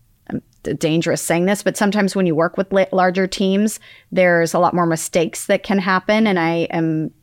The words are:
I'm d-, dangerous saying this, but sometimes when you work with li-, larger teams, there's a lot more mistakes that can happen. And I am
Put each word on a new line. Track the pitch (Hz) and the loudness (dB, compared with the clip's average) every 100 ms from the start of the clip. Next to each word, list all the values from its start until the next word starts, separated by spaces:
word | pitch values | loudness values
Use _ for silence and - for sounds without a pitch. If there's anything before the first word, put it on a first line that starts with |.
| _ _ - | _ _ -12
I'm | - - _ | -12 -12 _
d-, | - | -8
dangerous | 147 160 165 170 165 | -4 0 0 0 -2
saying | - 170 180 | -2 0 0
this, | 202 | 0
but | - - | -2 0
sometimes | 202 208 196 | 0 0 -2
when | 196 180 | 0 0
you | |
work | 156 170 - | 0 0 -2
with | 196 | -2
li-, | 196 190 | 0 0
larger | 190 185 185 190 | 2 0 0 -2
teams, | - 190 196 214 - - - - | 0 0 2 0 -4 -16 -20 -6
there's | 180 180 170 165 | 2 4 4 2
a | 180 | 2
lot | 175 | 2
more | 175 | 2
mistakes | 165 160 - 190 160 - - | 0 -2 -2 0 -2 -4 -2
that | 196 | -2
can | - 196 | 0 -2
happen. | 185 185 - 214 220 | 0 -2 0 2 2
And | 180 | 2
I | 165 170 165 | 0 0 -2
am | 170 160 156 156 _ | -2 -2 -2 -4 _